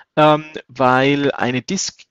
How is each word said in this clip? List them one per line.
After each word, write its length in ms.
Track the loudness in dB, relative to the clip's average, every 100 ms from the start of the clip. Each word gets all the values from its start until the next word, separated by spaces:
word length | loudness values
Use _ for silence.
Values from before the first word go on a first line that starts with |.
| _ 0
ähm, 300 | 2 2 -2 -18 -14
weil 640 | -2 2 2 2 0 -2
eine 300 | -2 -4 -4
Disk 420 | -4 -6 -6 -12 _